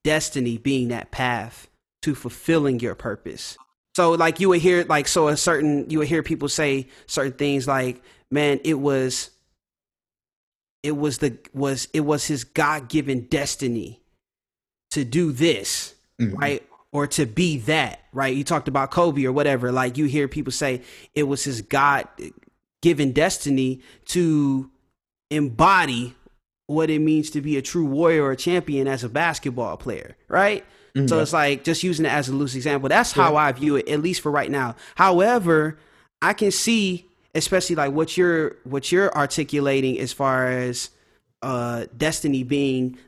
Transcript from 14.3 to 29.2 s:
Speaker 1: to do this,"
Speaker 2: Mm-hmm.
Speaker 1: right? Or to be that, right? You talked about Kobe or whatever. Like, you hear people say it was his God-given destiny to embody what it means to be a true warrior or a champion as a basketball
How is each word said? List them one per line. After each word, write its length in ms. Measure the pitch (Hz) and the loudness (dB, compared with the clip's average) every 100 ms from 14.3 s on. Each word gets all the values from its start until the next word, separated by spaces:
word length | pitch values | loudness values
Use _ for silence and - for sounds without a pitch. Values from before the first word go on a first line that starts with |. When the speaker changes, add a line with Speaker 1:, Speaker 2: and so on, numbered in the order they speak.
| _ _ _ _ _ - | _ _ _ _ _ -8
Speaker 1:
to 120 | - | -6
do 280 | 123 143 170 | -2 0 0
this," 640 | 127 165 113 98 - - - _ - | 2 0 0 -2 -6 -8 -16 _ -4
Speaker 2:
Mm-hmm. 140 | 117 95 | -4 -2
Speaker 1:
right? 260 | 143 143 - _ _ 143 | -2 -4 -8 _ _ -4
Or 100 | 143 | -2
to 180 | - 135 | -2 -2
be 320 | 110 180 147 | 0 0 0
that, 420 | 107 156 123 - _ | 0 0 0 -6 _
right? 200 | 127 135 | -4 -2
You 120 | 135 139 | -2 -2
talked 240 | 160 143 | -2 0
about 200 | 139 135 | -2 0
Kobe 360 | - 175 143 131 | 2 2 2 0
or 80 | |
whatever. 360 | 135 147 135 123 | 2 2 0 0
Like, 280 | 127 127 123 | 0 -2 0
you 80 | 147 | 0
hear 240 | 147 139 | 0 -2
people 240 | 151 139 | -4 -6
say 280 | 123 143 127 - - - | -2 -2 -4 -8 -20 -10
it 100 | - | -2
was 200 | 143 139 | -2 -2
his 180 | 143 123 | -4 -6
God-given 1500 | 104 139 143 139 - - 78 - _ _ _ _ 170 151 139 | -2 2 4 2 -2 -12 -18 -18 _ _ _ _ 2 2 2
destiny 720 | 131 170 - 147 135 131 127 - - - | 2 2 0 0 0 0 -2 -10 -20 -6
to 680 | 180 170 151 143 135 135 _ _ _ _ _ - | 0 4 4 2 0 -4 _ _ _ _ _ -6
embody 840 | 151 147 110 165 190 156 120 123 - - _ _ _ - | -2 -2 4 6 6 2 -2 -6 -10 -20 _ _ _ -6
what 220 | 151 160 | -2 0
it 100 | 156 | 2
means 300 | 156 156 151 | 2 2 0
to 100 | 151 | -4
be 160 | 143 143 | -2 -2
a 40 | |
true 240 | 131 175 151 | -2 -2 0
warrior 380 | 139 170 160 | 2 2 4
or 80 | 139 | 2
a 60 | 131 | -2
champion 500 | - 180 170 139 135 | 0 -2 -2 -2 -2
as 160 | 135 | -2
a 60 | 117 | -4
basketball 640 | 127 | -2